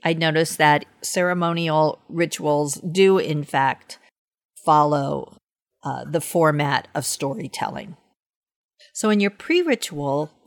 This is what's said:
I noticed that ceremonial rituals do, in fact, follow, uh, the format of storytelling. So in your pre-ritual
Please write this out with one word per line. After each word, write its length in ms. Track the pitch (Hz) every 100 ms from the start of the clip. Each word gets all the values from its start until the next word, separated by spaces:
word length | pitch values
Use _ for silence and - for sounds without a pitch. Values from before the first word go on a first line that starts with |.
I 100 | 165
noticed 440 | 165 165 156 160 -
that 280 | 151 147 - _
ceremonial 1000 | - - 180 180 170 170 165 156 156 - -
rituals 680 | 165 165 - 156 147 147 143
do, 420 | 180 175 190 190
in 260 | - 151
fact, 560 | 147 143 135 - - - _ _ _ _ _ - -
follow, 720 | 151 147 147 139 143 - - _ _ _ _
uh, 220 | 143 127 139
the 160 | 160
format 640 | - 175 156 147 143 135 - -
of 100 | 131
storytelling. 920 | - 139 131 - - 101 - - - _ _ _ _ _ _ _ _ -
So 160 | - 214
in 100 | 208
your 120 | 202
pre-ritual 1000 | 202 - 339 339 - - 147 143 139 156 _